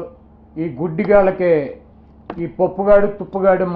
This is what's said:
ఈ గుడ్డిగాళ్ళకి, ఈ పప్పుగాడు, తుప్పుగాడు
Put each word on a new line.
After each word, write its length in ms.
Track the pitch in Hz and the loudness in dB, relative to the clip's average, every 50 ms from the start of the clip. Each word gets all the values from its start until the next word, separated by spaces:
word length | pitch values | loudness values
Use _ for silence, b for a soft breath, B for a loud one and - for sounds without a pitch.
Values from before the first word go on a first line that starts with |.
| 170 - - - - - - - - - - | -4 -8 -14 -20 -20 -20 -20 -20 -20 -14 -10
ఈ 100 | 156 165 165 131 123 | -8 -8 -8 -6 -8
గుడ్డిగాళ్ళకి, 720 | 165 180 160 165 208 - 208 202 190 190 185 185 185 175 165 151 139 127 - - - - _ _ - - - - - - - 170 170 | -8 -6 -4 -4 0 2 4 4 4 2 0 0 0 2 2 0 0 -4 -10 -16 -20 -20 _ _ -20 -20 -20 -20 -18 -14 -10 -10 -10
ఈ 20 | 160 - | -8 -4
పప్పుగాడు, 500 | - 185 175 - 190 196 202 208 202 202 | -2 -2 -2 -2 0 2 4 4 4 4
తుప్పుగాడు 580 | 202 202 - 180 - - 196 185 196 185 180 185 180 175 | 2 -2 -6 -10 -8 -4 0 2 2 2 2 0 -2 0